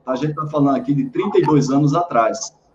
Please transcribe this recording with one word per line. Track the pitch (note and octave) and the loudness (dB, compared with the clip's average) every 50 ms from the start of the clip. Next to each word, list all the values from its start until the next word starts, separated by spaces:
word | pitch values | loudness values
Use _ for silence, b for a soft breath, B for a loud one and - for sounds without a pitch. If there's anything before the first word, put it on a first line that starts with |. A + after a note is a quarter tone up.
| _ | _
A | B2+ C3 | -8 -6
gente | B2+ C#3+ D3+ D3+ | -4 -4 -6 -6
tá | - D3+ | -6 -8
falando | D3 - D3+ C#3 C#3 C3+ | -4 0 0 2 2 2
aqui | C3 B2 C#3+ C#3+ | 0 -2 -2 -2
de | C#3 B2+ | -2 -2
trinta | - - E3 G3+ G#3 G3+ F#3+ | -2 -4 -4 -4 2 2 2
e | D#3 | 4
dois | C#3+ D3+ C#3 B2 A#2+ | 4 4 2 2 2
anos | C3+ C#3+ D3+ C#3+ D#3 | 2 2 2 2 2
atrás. | E3+ F3 - - A#2+ A2+ A2 G#2 - - - - _ _ _ _ | 0 -2 0 0 0 2 2 0 -4 -8 -12 -16 _ _ _ _